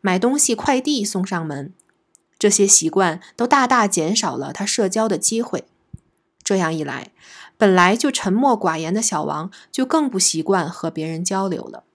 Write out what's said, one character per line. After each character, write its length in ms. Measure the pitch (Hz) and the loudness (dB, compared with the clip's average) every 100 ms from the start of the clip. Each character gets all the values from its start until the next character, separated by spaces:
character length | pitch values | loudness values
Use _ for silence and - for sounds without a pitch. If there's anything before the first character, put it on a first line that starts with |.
买 180 | 190 185 | 0 2
东 200 | 233 285 | 2 2
西 160 | - | 0
快 260 | 220 - 262 | 0 0 0
递 240 | 262 285 | 0 -2
送 220 | 208 190 185 | -2 -4 -4
上 180 | 175 160 | -4 -6
门， 260 | 143 139 - _ _ _ _ _ _ | -8 -10 -16 _ _ _ _ _ _
这 100 | 208 | 2
些 180 | 202 196 | 4 4
习 220 | - 160 | 4 4
惯 320 | 196 185 165 - | 2 0 0 -12
都 120 | - 240 | -6 2
大 200 | 277 247 | 2 4
大 220 | 254 208 | 2 2
减 260 | 185 160 | 0 0
少 220 | 220 170 123 | 0 -2 -6
了 160 | 139 | -8
他 120 | - | -6
社 240 | 196 - 196 | -4 -2 0
交 200 | 202 220 | 0 -2
的 100 | 175 | 0
机 240 | - 226 | -2 -2
会。 220 | 240 143 - _ _ - _ _ _ _ | -4 -6 -10 _ _ -20 _ _ _ _
这 120 | - 190 | -2 0
样 160 | 165 | 0
一 100 | 160 | -2
来， 280 | 143 135 - _ - - - _ | -6 -8 -12 _ -20 -20 -20 _
本 160 | 208 | 4
来 200 | 185 180 | 6 6
就 160 | 226 294 | 4 0
沉 220 | 254 196 | -2 0
默 260 | 202 277 220 | 2 2 2
寡 200 | 185 160 | 0 -2
言 160 | 160 | -4
的 80 | 202 | -2
小 220 | 226 165 | -2 -4
王 260 | 147 147 180 - - | -4 -6 -8 -14 -12
就 140 | - | -6
更 240 | 262 320 285 | 0 0 0
不 100 | 202 | 0
习 240 | 185 160 | 0 0
惯 280 | 156 196 160 | 0 0 0
和 200 | - 165 | -6 -8
别 160 | 156 156 | -6 -6
人 160 | 165 | -6
交 240 | 180 190 196 | -4 -2 -2
流 180 | 175 | -6
了。 200 | - - _ | -8 -18 _